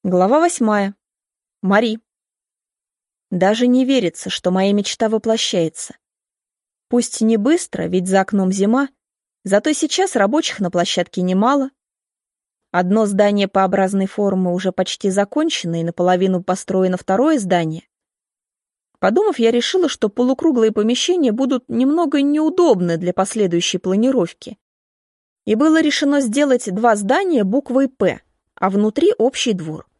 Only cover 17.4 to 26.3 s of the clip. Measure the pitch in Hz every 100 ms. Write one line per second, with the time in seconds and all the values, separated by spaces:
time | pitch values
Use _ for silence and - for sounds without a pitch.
17.4 | 190 180 160 160 _ _ _ _ _ _
18.4 | _ _ _ _ _ _ 185 240 427 285
19.4 | 226 240 - 370 320 - 214 - 254 262
20.4 | 330 247 220 214 214 247 - 359 269 214
21.4 | 269 254 - 226 262 320 320 294 285 294
22.4 | 311 370 349 196 175 165 180 180 190 220
23.4 | 196 170 - 180 185 196 247 269 175 -
24.4 | - - _ _ _ _ _ _ _ _
25.4 | - 220 311 320 302 - 285 285 254